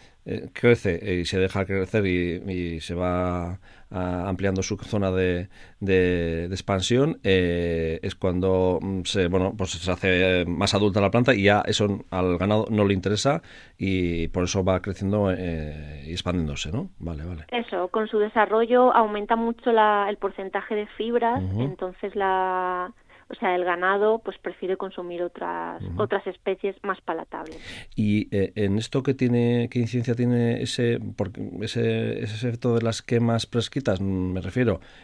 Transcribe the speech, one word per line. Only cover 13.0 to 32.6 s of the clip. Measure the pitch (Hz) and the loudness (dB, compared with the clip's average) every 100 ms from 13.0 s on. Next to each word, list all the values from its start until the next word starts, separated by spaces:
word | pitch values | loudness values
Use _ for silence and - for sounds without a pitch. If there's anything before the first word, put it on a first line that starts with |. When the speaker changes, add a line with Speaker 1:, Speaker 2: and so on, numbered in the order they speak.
| 98 104 135 160 - - - - | 0 0 0 0 -4 -20 -20 -6
Speaker 1:
y | 95 95 87 85 82 | -2 0 0 0 -2
por | - 87 | 0 0
eso | 101 | 0
va | 95 92 | 2 0
creciendo, | 101 92 98 104 101 | 0 -4 0 2 2
eh, | 92 90 82 76 76 76 73 71 | 0 -2 -4 -6 -10 -12 -12 -10
y | |
expandiéndose, | 87 - 87 80 71 80 | -6 -2 0 -2 -4 -6
¿no? | 95 185 - | -6 -8 -8
Vale, | 82 78 82 | -8 -8 -8
vale. | 85 78 | -10 -8
Speaker 2:
Eso, | 247 233 185 180 | -6 -6 -6 -4
con | 220 220 | -4 -2
su | 214 | 0
desarrollo | 208 226 208 214 226 247 254 240 | 0 2 2 4 4 6 6 6
aumenta | 220 208 208 226 | 4 0 0 0
mucho | 233 233 - | 0 -2 2
la, | 226 214 208 202 | 4 6 4 0
el | 208 | -2
porcentaje | 196 202 190 196 190 | -4 -6 -6 -6 -4
de | 214 214 | -4 -4
fibras, | - 220 240 233 240 | -6 -2 0 2 0
Speaker 1:
Ujú. | 92 202 | -2 -2
Speaker 2:
entonces | 143 - 185 180 202 202 | -2 -4 -8 -6 -8 -2
la, | 190 185 185 185 180 180 180 - _ - - | 0 2 0 0 -2 -2 -6 -10 _ -20 -16
o | - | -4
sea, | 208 180 | -2 0
el | |
ganado, | 180 175 185 202 214 226 | 0 0 2 2 2 2
pues, | 220 190 | -2 -8
prefiere | - 185 180 185 | -8 -8 -4 -4
consumir | 196 190 175 175 | -6 -8 -10 -6
otras, | 175 - 175 170 170 170 | -6 -6 -8 -6 -6 -8
Speaker 1:
Ujú. | 95 175 | -8 -4
Speaker 2:
otras | 208 196 196 | -2 -2 -4
especies | 180 - 190 202 190 | -8 -6 -4 -4 -6
más | 202 185 | -6 -6
palatables. | - 165 170 - 160 156 - - - - | -4 -6 -6 -12 -12 -14 -14 -16 -12 -2
Speaker 1:
Y, | 107 104 - 104 | 2 2 0 0
eh, | 95 - | -2 0
en | 101 101 | 0 0
esto, | 110 143 | -2 -4
¿qué | 131 135 | -2 0
tiene, | 127 120 120 120 117 | 2 4 4 2 0
qué | 123 | -2
incidencia | 117 123 120 | -2 -2 -2
tiene | 120 120 120 117 117 | 0 2 2 2 0
ese, | - - 120 117 104 101 | -4 -2 0 0 -4 -6
porque | 95 104 104 - | -6 -6 -10 -8
ese, | 104 - 113 113 113 107 | -6 -2 0 0 -2 -4
ese | 110 110 123 | -6 -4 -4
efecto | 117 | -2